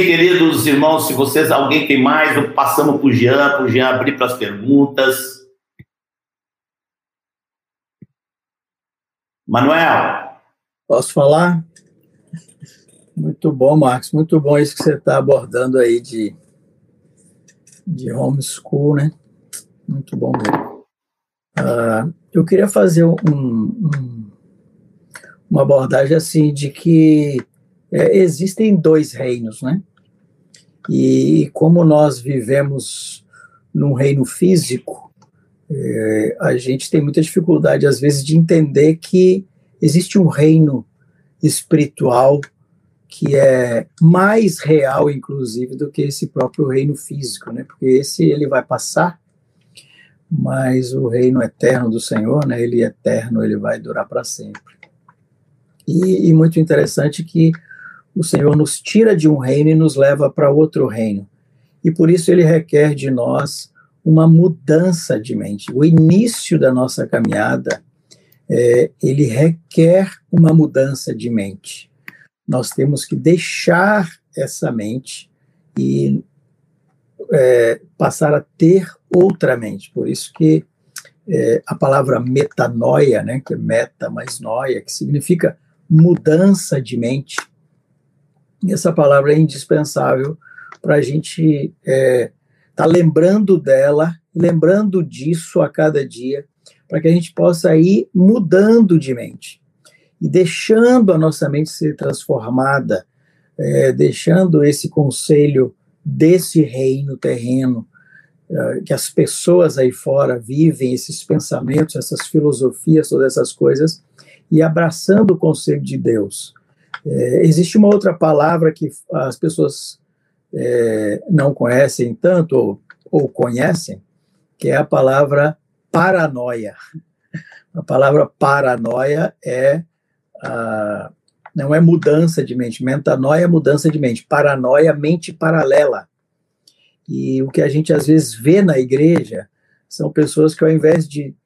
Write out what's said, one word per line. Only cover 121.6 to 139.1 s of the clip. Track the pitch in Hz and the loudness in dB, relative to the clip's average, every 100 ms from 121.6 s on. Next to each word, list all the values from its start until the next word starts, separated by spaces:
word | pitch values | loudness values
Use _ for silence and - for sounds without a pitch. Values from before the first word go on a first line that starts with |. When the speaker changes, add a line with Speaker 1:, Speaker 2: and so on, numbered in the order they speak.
| 123 127 139 - 120 | -2 2 0 0 -6
Speaker 2:
tanto, | 113 175 180 160 131 | -2 0 0 0 0
ou, | 110 98 _ _ _ | -2 -4 _ _ _
ou | 156 135 | -2 -2
conhecem, | - 123 120 147 165 - 95 _ _ _ _ _ _ | -2 -4 -2 -2 -2 -6 -16 _ _ _ _ _ _
que | 139 | -4
é | 135 | -2
a | |
palavra | 135 143 131 135 143 143 151 160 _ _ _ | 0 0 2 2 2 2 0 -2 _ _ _
paranoia. | 170 180 190 156 131 123 120 107 - - 160 - _ _ - - - _ | 0 2 0 -2 -4 -8 -8 -10 -16 -20 -20 -20 _ _ -18 -18 -20 _
A | 170 | -14
palavra | - 131 139 147 143 - | -4 2 2 2 0 -2
paranoia | 143 143 135 123 117 123 135 147 160 - | 0 0 0 -2 -4 -4 -2 -2 -4 -6
é, | - 127 135 156 170 _ _ _ _ - | -8 -2 0 0 -4 _ _ _ _ -18
ah, | - 120 113 110 104 101 101 _ _ _ - | -12 -8 -6 -6 -6 -6 -10 _ _ _ -14
não | 160 139 | -8 0
é | 156 | 4
mudança | 170 170 - 151 165 165 | 4 4 2 2 2 -2
de | 123 | -6
mente. | 123 120 113 | -6 -8 -6
Metanoia | 127 143 143 131 135 151 | -4 -4 -2 -2 0 2
é | 175 | 2
mudança | 165 139 147 160 | 2 2 0 0
de | 156 | -2
mente. | 135 113 - | -2 -4 -4
Paranoia, | 143 143 135 127 143 160 | 0 0 0 0 4 4
mente | 147 147 170 165 | 2 0 -2 -4
paralela. | 175 160 160 156 147 147 110 - _ _ _ _ _ _ _ _ _ - | -6 -2 0 2 2 2 -2 -8 _ _ _ _ _ _ _ _ _ -12
E | 135 135 131 | -8 -4 -4
o | 135 | -4
que | 131 | -2
a | 143 | -2
gente | 143 156 | 0 0
às | 156 143 | 0 2
vezes | 156 131 | 2 0
vê | 113 123 185 | -4 0 2
na | 196 139 | 4 2
igreja | 127 135 156 | 0 2 2